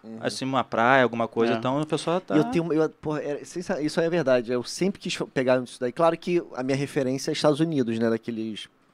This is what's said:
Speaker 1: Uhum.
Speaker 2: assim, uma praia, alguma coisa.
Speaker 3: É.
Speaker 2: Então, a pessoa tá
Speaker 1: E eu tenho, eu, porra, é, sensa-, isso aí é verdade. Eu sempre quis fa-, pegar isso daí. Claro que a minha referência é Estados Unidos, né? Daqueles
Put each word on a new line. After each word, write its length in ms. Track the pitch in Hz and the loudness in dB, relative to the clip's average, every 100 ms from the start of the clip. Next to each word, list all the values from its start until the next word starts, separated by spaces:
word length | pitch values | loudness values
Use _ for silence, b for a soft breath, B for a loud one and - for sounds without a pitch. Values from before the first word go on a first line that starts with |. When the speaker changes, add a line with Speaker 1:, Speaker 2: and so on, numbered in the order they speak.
Speaker 1:
Uhum. 160 | 110 113 | -18 -8
Speaker 2:
assim, 240 | 127 - 131 | -6 -4 -2
uma 180 | 135 | -2
praia, 380 | 113 110 120 135 | 0 2 6 6
alguma 260 | 123 117 113 | 4 2 -2
coisa. 260 | - 117 | 0 0
Speaker 3:
É. 40 | 113 | 2
Speaker 2:
Então, 220 | 127 139 | 0 -2
a 40 | 151 | -2
pessoa 360 | 151 - 180 | -2 -2 -2
tá 140 | - 151 | 0 0
Speaker 1:
E 20 | |
eu 60 | |
tenho, 280 | 226 170 165 | 2 0 0
eu, 160 | 151 156 | 0 0
porra, 360 | - 151 151 | -2 -6 -6
é, 200 | 131 139 | -4 -8
sensa-, 380 | 127 175 185 170 | -8 -12 -6 -4
isso 180 | 151 180 | -2 0
aí 60 | 165 | 0
é 40 | |
verdade. 420 | 175 131 127 117 | 2 4 2 2
Eu 100 | 123 | -4
sempre 380 | 120 - 185 - | -4 -2 -2 -2
quis 140 | 180 - | -6 -6
fa-, 100 | - | -4
pegar 340 | - 127 127 | 0 2 2
isso 160 | 123 - | 0 -6
daí. 120 | 123 | -6
Claro 240 | 120 165 165 | 2 2 2
que 280 | - 175 - | 0 -2 -2
a 80 | - | -6
minha 160 | 131 135 | -2 -2
referência 540 | 139 147 127 135 - | 0 -2 -2 -2 -4
é 20 | |
Estados 260 | 151 151 143 | 0 2 4
Unidos, 380 | 165 147 117 113 | 2 2 0 2
né? 100 | 117 | 2
Daqueles 600 | 113 - 113 110 101 - _ _ | 0 -2 -6 -6 -8 -14 _ _